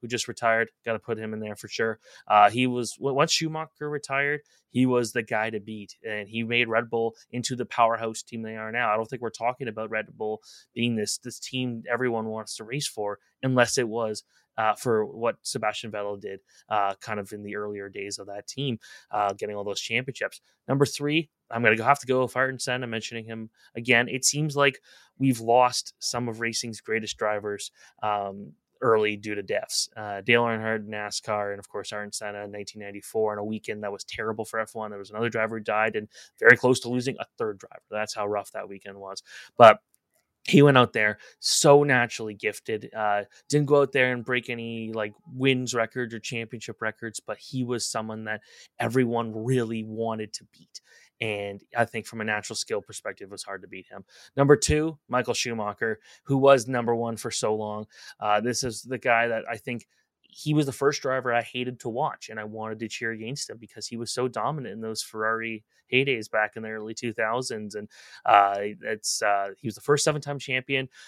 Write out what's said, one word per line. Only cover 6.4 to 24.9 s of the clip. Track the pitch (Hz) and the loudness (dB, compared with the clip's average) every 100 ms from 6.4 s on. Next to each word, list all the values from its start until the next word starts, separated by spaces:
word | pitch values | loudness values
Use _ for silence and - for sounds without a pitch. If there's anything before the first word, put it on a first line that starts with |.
made | 113 120 117 | 0 0 2
Red | 113 117 | 0 0
Bull | 117 113 - - | -2 -2 -6 -10
into | 123 120 123 | -6 -4 -4
the | |
powerhouse | 117 - 117 113 113 110 | -2 2 4 2 -4 -8
team | - 113 | -10 -10
they | 110 110 | -10 -8
are | 110 | -6
now. | 117 117 | -2 0
I | 107 | 0
don't | 113 | -2
think | 127 | -6
we're | 120 | -8
talking | - 117 127 123 | -4 -4 -2 -6
about | 107 110 | -6 -6
Red | 110 104 | -6 -6
Bull | - 107 107 - - _ | -6 -6 -6 -10 -20 _
being | - 120 | -2 0
this, | 113 104 - | 0 -2 -6
this | 123 - | -10 -14
team | - 131 127 117 113 | -10 -6 -6 -8 -4
everyone | 120 127 113 110 | -2 0 -2 -4
wants | 110 107 - | -8 -10 -14
to | |
race | 107 139 - | -10 -8 -6
for, | - 101 104 _ _ | -6 -6 -8 _ _
unless | 131 127 120 - | 2 4 4 4
it | 117 | 0
was, | 113 110 107 - _ _ - | -2 -4 -6 -12 _ _ -2
uh, | 110 | 0
for | 104 127 110 107 | 0 2 2 0
what | - 117 104 | -2 -2 -2
Sebastian | - - 107 104 113 | -6 -4 -4 -4 -6
Vettel | 104 101 101 | -6 -6 -8
did, | 98 98 _ _ - | -10 -12 _ _ -4
uh, | 107 101 98 | 0 0 -2
kind | - 107 | -6 -6
of | 98 | -6
in | 104 | -10
the | 104 104 | -8 -8
earlier | 104 101 98 | -8 -8 -10
days | 101 98 101 | -10 -10 -10
of | 101 | -12
that | 101 - | -14 -12
team, | - 139 113 - - - | -6 -4 -6 -10 -20 -6
uh, | 104 101 | -2 0
getting | 98 104 104 | -2 -6 -6
all | |
those | 101 98 | -6 -6
championships. | - 117 131 - 98 - _ _ - | -4 -4 -4 -6 -8 -8 _ _ -2
Number | 139 | 2
three, | 139 - 147 156 160 _ - | 2 0 -2 0 -2 _ -8
I'm | 117 | 2
gonna | 117 | 4
go, | 110 | 4
have | 113 143 | 4 2
to | 127 | 2
go | 131 | 0
with | 127 127 | 0 0
Ayrton | 131 131 | -2 -2
Senna, | - 127 123 | -4 -4 -4
mentioning | 113 - 117 | -6 -6 -10
him | 110 113 110 _ _ | -10 -10 -12 _ _
again. | - 120 117 120 | -4 4 4 4
It | 131 - | 0 -2
seems | 143 151 | 0 0
like | 143 139 135 _ | 2 2 2 _